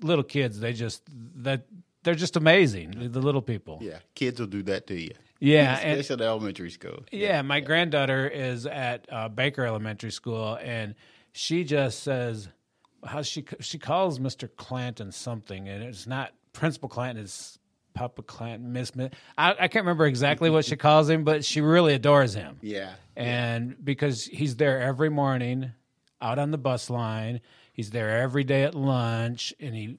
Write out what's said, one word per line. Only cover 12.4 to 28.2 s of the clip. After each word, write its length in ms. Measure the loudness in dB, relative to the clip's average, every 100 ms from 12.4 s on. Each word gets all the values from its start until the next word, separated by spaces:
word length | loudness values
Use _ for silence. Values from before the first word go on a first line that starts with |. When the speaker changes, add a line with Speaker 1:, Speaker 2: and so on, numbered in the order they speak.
| -10 -18 _ _ _ _ -12
Speaker 1:
how 160 | -8
she, 240 | -6 -8 -10 -12
she 180 | -10 -10
calls 420 | -2 0 0 0
Mister 280 | -4 -6 -12
Clanton 640 | -14 -10 -6 -6 -8 -12
something, 560 | -10 -8 -8 -8 -12 -10
and 140 | -10
it's 240 | -12 -12 -8
not 260 | -6 -8 -12 _
Principal 360 | -4 -2 -2 -8
Clanton, 340 | -6 -6 -8
it's 360 | -12 -14 -16 -20 _ _ _
Papa 300 | -10 -8 -10
Clanton, 500 | -18 -12 -10 -10 -8
Miss 220 | -6 -6 -6
Mi-, 140 | -8 -10 -8 2
I, 140 | 4
I 160 | 6 4
can't 180 | 2 2
remember 200 | 4 4
exactly 420 | 4 2 4 4
what 160 | 4 2
she 100 | 2
Speaker 2:
<laughs> 120 | 6
Speaker 1:
calls 200 | 8 8
him, 140 | 4
but 220 | 4 2 0
she 160 | 2
really 320 | 6 8 8
adores 400 | 6 6 8 6
him. 240 | 0 -8 -10
Speaker 2:
Yeah. 320 | -8 -6 -8 -10 -16 -6
Speaker 1:
And 600 | -2 0 -2 -2 -6 -6
because 420 | -4 -2 0 -2 -6
he's 300 | -4 -4 2
there 260 | 2 2
every 280 | 0 0 0
morning, 640 | 2 2 2 0 -2 -6 -10 _ _ _ _
out 200 | -4 -2
on 100 | -2
the 80 | -2
bus 320 | -2 -2 -2
line, 520 | -4 -2 -4 -4 -8 -10 _ _
he's 180 | -10 -6
there 180 | -4 0 2